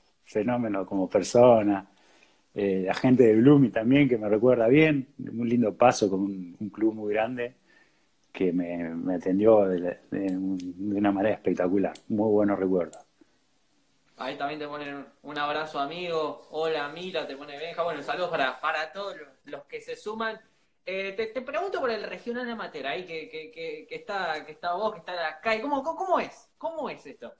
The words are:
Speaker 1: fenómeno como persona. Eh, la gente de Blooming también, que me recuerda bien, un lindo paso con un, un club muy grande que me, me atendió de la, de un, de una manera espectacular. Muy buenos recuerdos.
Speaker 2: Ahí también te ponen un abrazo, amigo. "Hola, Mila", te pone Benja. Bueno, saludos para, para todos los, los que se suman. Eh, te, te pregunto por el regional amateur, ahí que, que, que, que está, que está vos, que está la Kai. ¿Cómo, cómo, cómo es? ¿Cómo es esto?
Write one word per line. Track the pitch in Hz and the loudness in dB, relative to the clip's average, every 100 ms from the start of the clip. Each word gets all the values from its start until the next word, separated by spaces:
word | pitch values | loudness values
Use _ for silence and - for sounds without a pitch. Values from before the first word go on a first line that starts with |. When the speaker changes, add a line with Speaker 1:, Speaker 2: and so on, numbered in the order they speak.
| _ _ | _ _
Speaker 1:
fenómeno | - 107 104 123 113 98 92 | -6 -2 0 -2 -2 -4 -2
como | 98 92 | -2 0
persona. | 104 90 120 123 113 104 98 95 _ _ _ _ _ _ | 0 4 6 8 8 4 0 -4 _ _ _ _ _ _
Eh, | - 101 95 92 | -4 0 0 0
la | |
gente | - 131 127 | 0 4 8
de | 117 110 | 8 8
Blooming | 131 147 127 | 8 8 6
también, | 113 113 143 139 | 2 4 4 4
que | 120 | 2
me | 104 | 2
recuerda | 104 123 120 113 | 4 4 4 6
bien, | 143 156 147 127 - | 6 6 2 -4 -12
un | - 113 117 | -10 -6 0
lindo | 120 107 | 2 2
paso | 95 123 123 104 | 4 4 6 0
con | 95 | 0
un, | 101 95 87 87 | -2 -4 -10 -10
un | 107 | -10
club | 104 110 | 0 -2
muy | 110 107 | 0 -4
grande | 104 113 127 120 - _ _ _ _ _ _ _ | -2 -2 -4 -8 -10 _ _ _ _ _ _ _
que | - 92 | -2 0
me, | 87 85 85 85 | 0 -4 -6 -6
me | 82 90 90 | -6 -4 -4
atendió | 92 95 107 107 98 | 0 4 6 8 6
de | 90 | 0
la, | 87 - _ | -2 -6 _
de | 98 98 92 | -6 -4 -4
un, | 95 95 | -4 -6
de | 90 90 101 101 | -8 -8 -4 0
una | 104 | 0
manera | 98 107 | 0 -2
espectacular. | 95 - 90 90 101 92 - _ | -2 -2 -2 0 0 -2 -6 _
Muy | 110 110 | -2 2
buenos | 104 101 95 | 2 2 0
recuerdos. | 95 92 82 - - _ _ _ _ _ _ _ _ _ _ - | 0 0 -2 -10 -20 _ _ _ _ _ _ _ _ _ _ -12
Speaker 2:
Ahí | 127 143 | -10 -6
también | 143 151 | -6 -6
te | 147 | -8
ponen | 147 143 139 131 _ | -10 -10 -12 -14 _
un | 143 147 | -12 -6
abrazo, | 147 151 156 147 | -4 -2 -4 -4
amigo. | 139 170 175 160 151 - - | -4 -4 -4 -2 -2 -6 -10
"Hola, | 151 160 156 143 | -4 -2 -2 -4
Mila", | 160 185 165 135 | -8 -6 -6 -6
te | 135 | -10
pone | 147 143 | -14 -12
Benja. | 165 170 | -10 -4
Bueno, | 170 151 | -4 -4
saludos | 143 170 175 | -6 -4 -2
para, | 165 165 - | 0 0 0
para | 151 156 156 | -4 -2 -6
todos | 196 202 165 | -8 -10 -12
los, | 143 _ 143 | -18 _ -16
los | 143 | -14
que | - 156 | -12 -14
se | 156 160 | -12 -12
suman. | 208 220 220 208 _ _ _ _ - | -10 -6 -6 -6 _ _ _ _ -8
Eh, | 190 196 190 | -6 -6 -6
te, | 220 | -6
te | 247 | -6
pregunto | 240 302 392 370 | -6 -4 -4 -2
por | 262 | -2
el | 220 | -4
regional | - 185 240 240 240 | -6 -10 -8 -8 -8
amateur, | 226 175 151 139 | -8 -10 -8 -6
ahí | 165 175 | -6 -8
que, | 160 147 | -12 -10
que, | 160 156 | -14 -14
que, | 160 165 151 143 | -12 -12 -12 -12
que | 156 | -14
está, | 180 196 175 151 143 | -8 -6 -4 -6 -8
que | |
está | 151 175 | -10 -6
vos, | 175 220 | -2 -4
que | 214 | -6
está | - 180 | -10 -6
la | 160 156 | -6 -4
Kai. | 226 220 | -4 -2
¿Cómo, | 277 285 | -2 -4
cómo, | 285 320 | -4 -6
cómo | 381 302 | 0 0
es? | 160 - _ _ | -2 -12 _ _
¿Cómo | 311 320 233 | -10 -8 -8
es | 147 143 | -10 -16
esto? | 123 117 - | -18 -18 -16